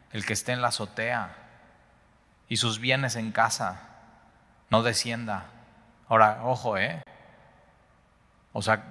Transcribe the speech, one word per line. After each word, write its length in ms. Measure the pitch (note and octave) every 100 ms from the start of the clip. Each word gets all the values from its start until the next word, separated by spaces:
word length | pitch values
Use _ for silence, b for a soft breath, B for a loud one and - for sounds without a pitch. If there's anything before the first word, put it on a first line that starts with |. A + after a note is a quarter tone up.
| _
el 140 | A2 G2+
que 60 |
esté 220 | G#2+ -
en 80 | B2
la 80 | B2
azotea 680 | - G2+ - A2+ A#2+ F#2+ - - - - - _ _ _ _ _ _ -
y 80 | A2
sus 240 | A#2+ A2
bienes 380 | B2 C3 C3 A#2
en 160 | A2
casa, 560 | G#2 A2+ - G2+ F2+ - - - - - _ _ _ _
no 140 | A2
descienda. 640 | A#2 G#2+ A#2+ A#2 A2+ F#2+ E2+ - - - - _ -
Ahora, 320 | A2 G#2+ A2+
ojo, 340 | A#2 B2+ A#2+ G2
¿eh? 240 | A2+ E3 - - - - - - - _ _ _ _ _ _ _ _
O 80 | -
sea, 160 | G2 G#2 -